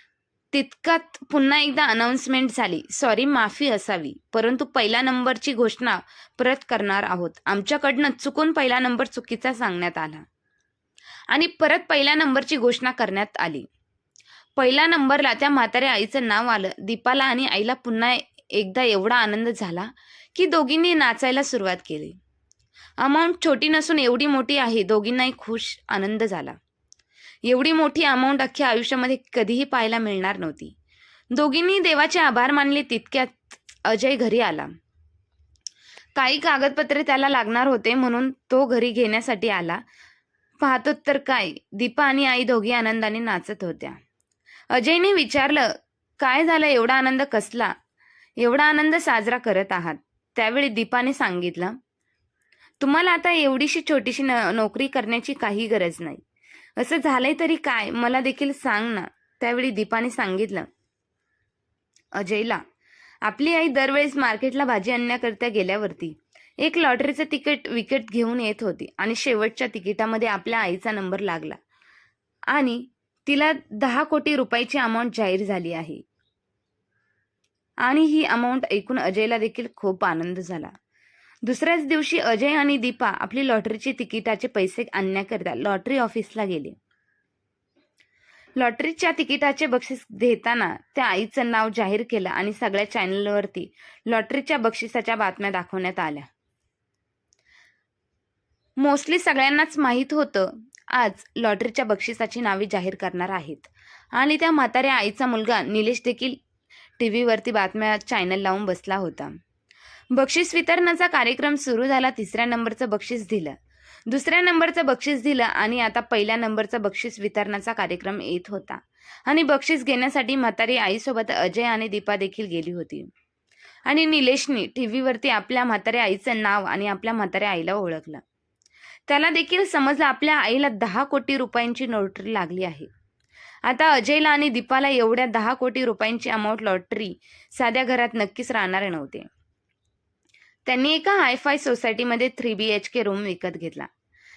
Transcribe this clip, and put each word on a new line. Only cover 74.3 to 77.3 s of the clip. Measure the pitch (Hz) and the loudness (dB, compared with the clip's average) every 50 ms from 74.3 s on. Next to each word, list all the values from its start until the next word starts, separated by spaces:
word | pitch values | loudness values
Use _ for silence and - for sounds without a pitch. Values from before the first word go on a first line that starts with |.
| 294 | 0
रुपयाची | 269 254 - 254 - 190 - 269 | 0 0 0 0 -2 -2 0 -2
अमाऊंट | 285 247 226 220 226 240 240 - | 0 0 0 0 0 -2 -2 -2
जाहीर | 226 214 190 185 190 208 | -2 0 0 0 0 0
झाली | 190 196 180 170 170 170 | -2 -4 -4 -4 -6 -8
आहे." | 160 165 156 156 - - _ _ _ _ _ _ _ _ _ _ _ _ _ _ _ _ _ _ _ _ _ _ _ _ _ | -8 -8 -10 -12 -16 -18 _ _ _ _ _ _ _ _ _ _ _ _ _ _ _ _ _ _ _ _ _ _ _ _ _